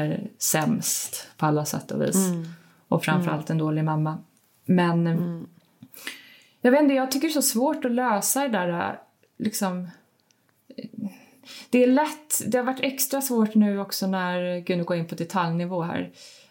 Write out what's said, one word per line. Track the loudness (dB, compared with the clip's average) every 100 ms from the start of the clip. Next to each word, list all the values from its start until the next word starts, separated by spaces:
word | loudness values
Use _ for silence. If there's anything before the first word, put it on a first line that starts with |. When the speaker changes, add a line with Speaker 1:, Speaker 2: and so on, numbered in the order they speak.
| 0
Speaker 1:
är | -2 -6 -6
sämst | -2 0 2 0 -2 -4 -6 -10 -14 -2
på | 0
alla | 2
sätt | 0 -4 -4
och | -2
vis. | 0 2
Speaker 2:
Mm. | 0 -2 -6 -12 -20 _ -2
Speaker 1:
Och | -2
framförallt | 2 0 0 -2 -2
Speaker 2:
Mm. | 0
Speaker 1:
en | 0
dålig | 0
mamma. | 0 0 -2 -4 -12 _ _ _
Men | 2 4 4 2 2
Speaker 2:
Mm. | 0 -2 -6 -12 -20 _ _ -20 -18 -16 -16 -18 -20 _ _
Speaker 1:
jag | 4
vet | 6
inte, | 6
jag | 4 2
tycker | 0 0
det |
är |
så | 0
svårt | 0 2 0 0
att | -2
lösa | 0 2 0 0 0
det | 0
där, | 0 0 -2 -4 -6 -14 _ _ -6
liksom. | -6 -2 -2 -4 -8 -14 _ _ _ _ _ _ -20 -16 -14 -8 -10 -10 -20 _ -20 -20 0
Det | 4
är | 6
lätt, | 6 4 -2 -6 -6 0
det | 0
har |
varit | 0 -4
extra | -6 -4 -2 -2
svårt | 0 2 4
nu | 4 4 2
också | -4 -4 -2
när, | -2 -2 -2 -2 -4
gud, | -2 -2
nu |
går | 0 -2
jag |
in | -4
på |
detaljnivå | -6 -4 -2 0 0 -2 -4
här. | -4 -4 -6 -12 -20 -20 -20